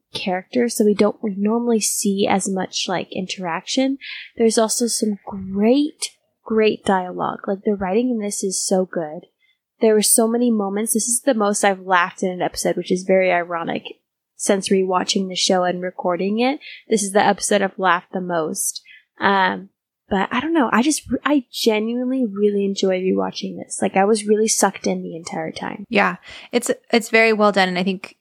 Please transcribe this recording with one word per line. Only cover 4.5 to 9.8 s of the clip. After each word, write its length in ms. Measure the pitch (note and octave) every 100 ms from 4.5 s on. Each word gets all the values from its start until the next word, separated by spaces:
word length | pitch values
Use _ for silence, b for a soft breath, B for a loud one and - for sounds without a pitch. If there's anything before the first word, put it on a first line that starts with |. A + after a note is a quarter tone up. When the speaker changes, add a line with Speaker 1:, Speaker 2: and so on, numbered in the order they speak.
| A3+
Speaker 1:
also 300 | A3 - A#3+
some 300 | - A3 G3+ -
great, 840 | G3+ F#3+ G3 G#3+ C4+ D4 - - _ _ _
great 400 | - A3 G#3+ -
dialogue. 580 | - F#3+ F3+ F3+ D#3+ - -
Like, 120 | G3
the 120 | A3 G3+
writing 340 | F#3+ G3+ B3+
in 100 | A3+
this 240 | G#3 -
is 220 | G3 F#3 -
so 200 | F#3+ F#3
good. 420 | F#3 D#3 E3 - _ _ _ _
There 140 | _